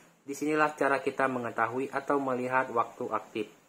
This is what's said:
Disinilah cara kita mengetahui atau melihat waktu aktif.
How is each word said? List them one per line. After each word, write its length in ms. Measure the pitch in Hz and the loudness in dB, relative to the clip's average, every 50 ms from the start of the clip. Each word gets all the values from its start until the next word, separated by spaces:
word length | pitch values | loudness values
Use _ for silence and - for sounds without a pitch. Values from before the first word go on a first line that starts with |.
| - - _ _ - | -20 -20 _ _ -12
Disinilah 480 | 139 139 - 143 151 156 151 151 151 151 | -10 -8 -4 -2 0 2 2 2 2 2
cara 240 | - 143 135 139 135 | 2 2 2 2 2
kita 320 | - 139 135 - 135 131 | 0 -2 0 0 0 0
mengetahui 580 | 127 123 120 117 110 117 113 117 120 131 135 - - | 0 -2 -4 -4 0 0 0 0 0 -2 -4 -2 -4
atau 240 | 135 - - 143 143 | -4 0 0 0 0
melihat 500 | 135 131 127 123 127 127 131 131 131 127 117 | 2 0 -2 -2 0 2 2 2 2 2 2
waktu 320 | 117 110 - - - 123 - | 0 0 0 -2 -8 -6 -2
aktif. 380 | 107 104 - - - 110 104 - - - _ | -2 -4 -4 -4 -4 -6 -6 -6 -8 -20 _